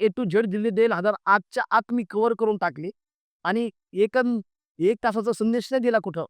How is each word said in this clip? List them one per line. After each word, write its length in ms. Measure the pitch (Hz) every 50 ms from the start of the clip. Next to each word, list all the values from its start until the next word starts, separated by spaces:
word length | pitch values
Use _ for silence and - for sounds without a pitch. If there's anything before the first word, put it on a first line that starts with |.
A 80 | 214 220 - -
to 60 | 247
Z 260 | 185 156 208 226 196
जिल्हे 200 | 180 208 208 233
देईल 200 | 196 202 226 233
हजार 220 | 208 170 180 214 208 - -
आठच्या 380 | 190 196 208 - _ - - 220 -
आत 100 | 196 226 226 -
मी 120 | 240 240 214 -
कव्हर 240 | - 208 220 233 226 -
करून 180 | 226 214 214 185
टाकले 320 | 180 170 127 123 156 190 - _ _ _ _ _ _ _ _ _ -
आणि 260 | 170 196 226 240 220 - _ _ _ -
एकन-, 480 | 185 208 214 - 262 247 247 240 220 190 _ _ _ _ _ _ -
एक 180 | 160 190 233 - -
तासाचा 280 | 233 196 226 208 233
संदेश 360 | - - 214 226 233 240 - -
नाही 100 | 262 262
दिला 160 | 233 247 226 214 175
कुठं. 220 | 190 156 170 156 -